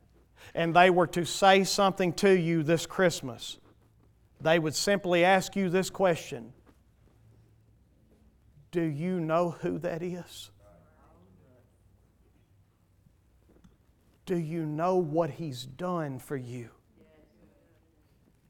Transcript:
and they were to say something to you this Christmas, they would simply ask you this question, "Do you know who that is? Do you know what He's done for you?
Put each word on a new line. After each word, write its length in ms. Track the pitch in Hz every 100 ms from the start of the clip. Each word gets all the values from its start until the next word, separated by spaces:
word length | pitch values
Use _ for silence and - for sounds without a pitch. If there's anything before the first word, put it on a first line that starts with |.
| _ _ _ _ -
and 220 | - 170 165
they 140 | 185
were 160 | 180 170
to 160 | 180
say 400 | 160 - 196 196
something 480 | 190 - 196 185 185
to 180 | - 202
you 320 | 185 165 165
this 240 | 151 165 -
Christmas, 720 | - 185 - 131 110 - - _ _ _ _ _ _ _ _
they 180 | 156 170
would 160 | 156
simply 500 | 143 - 151 180 180
ask 320 | 175 190 185 196
you 140 | 190
this 180 | 180 185
question, 640 | - 190 160 - 131 113 - _ _ _ _ _ _ _ _ _ _ _ _ _ _ _ _ _ _ _ _ _
"Do 120 | 170
you 360 | 165 143 180 185
know 340 | 160 160 175
who 260 | 160 180 175
that 240 | 170 165
is? 480 | 180 175 - - - _ - - _ _ _ _ _ _ _ _ _ _ _ _ _ _ _ _ _ _ _ _ _ _ _ _ _ _ _ _ - _ _ _ _ _ -
Do 100 | 175
you 300 | 156 165 156
know 300 | 151 175 185
what 340 | 160 156 165
He's 340 | - 165 123
done 540 | - - 180 175 147 127
for 180 | - 139
you? 340 | 123 123 117 - _ _ _ _ _ _ _ _ _ _ _ _ _ _ _ _